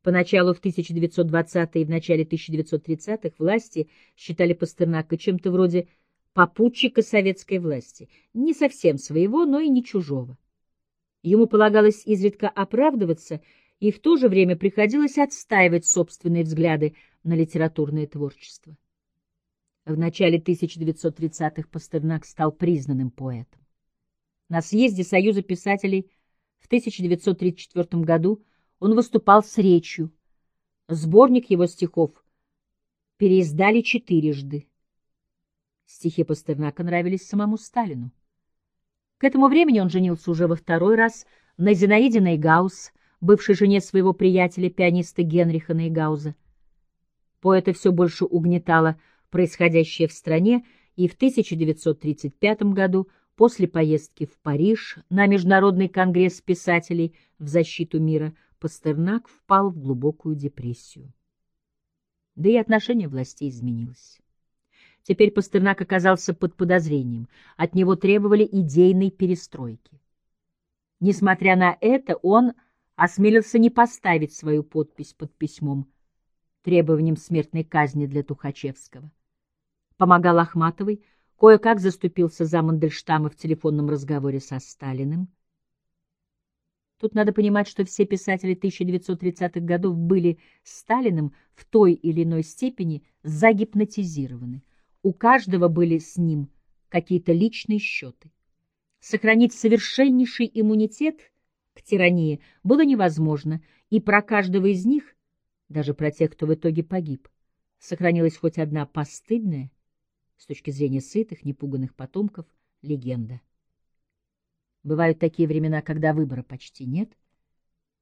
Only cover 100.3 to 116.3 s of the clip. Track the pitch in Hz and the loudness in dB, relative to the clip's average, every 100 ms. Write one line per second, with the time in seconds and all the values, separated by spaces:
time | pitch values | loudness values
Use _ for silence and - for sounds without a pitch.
100.3 | - 233 226 214 214 214 - 311 311 _ | -2 -6 0 0 0 -2 -2 -6 -6 _
101.3 | _ _ _ _ _ _ 196 180 175 160 | _ _ _ _ _ _ 2 2 2 -2
102.3 | 147 _ _ 185 285 294 254 185 156 156 | -4 _ _ 0 2 4 2 0 0 -2
103.3 | 147 151 156 _ _ _ 214 208 208 208 | -2 -6 -8 _ _ _ -4 2 0 0
104.3 | 208 190 190 190 190 202 294 - _ _ | -2 0 0 0 0 0 -2 -4 _ _
105.3 | _ _ _ _ 151 143 139 151 147 156 | _ _ _ _ -8 -6 -4 -6 -2 -4
106.3 | _ 156 160 170 160 160 185 156 135 _ | _ -4 -2 -2 -4 -4 -8 -8 -12 _
107.3 | _ _ _ _ _ - 170 175 170 165 | _ _ _ _ _ -16 -4 0 2 0
108.3 | 160 165 160 151 151 139 160 147 - _ | 0 -6 -4 -6 -6 -6 -8 -10 -12 _
109.3 | 226 208 147 131 _ _ _ _ _ _ | -4 -4 -6 -10 _ _ _ _ _ _
110.3 | _ _ 147 - 139 143 135 - 214 220 | _ _ -14 -12 -6 -4 -4 -4 -6 -6
111.3 | 165 143 139 143 135 131 _ 131 185 208 | -8 -12 -10 -8 -8 -8 _ -12 -6 -8
112.3 | 190 165 _ _ _ 139 143 123 123 110 | -8 -20 _ _ _ -10 -8 -6 -8 -10
113.3 | 123 _ _ _ _ _ _ _ _ _ | -14 _ _ _ _ _ _ _ _ _
114.3 | _ _ _ _ _ 147 156 165 160 165 | _ _ _ _ _ -6 -2 0 0 -4
115.3 | - 165 156 156 156 151 156 156 151 147 | -2 -2 0 -2 -4 -6 -2 -2 0 -4